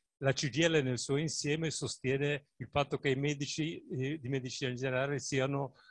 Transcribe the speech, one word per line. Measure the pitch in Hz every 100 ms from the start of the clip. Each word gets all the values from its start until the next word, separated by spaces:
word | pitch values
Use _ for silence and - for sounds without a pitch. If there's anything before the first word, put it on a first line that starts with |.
| _ -
la | 135
C | 131 147
G | 117
I | 165
L | 160
nel | 131 123
suo | - 139
insieme | 160 - 147 156 160
sostiene | - 143 - 127 135 143 143 - -
il | 127
fatto | 147 143 143
che | 143
i | 131
medici, | 143 147 143 - 156 170 -
eh, | 131 131 160
di | 123
medicina | 139 123 - 131
generale | 123 131 127 139 143
siano, | - 135 131 139 135 - -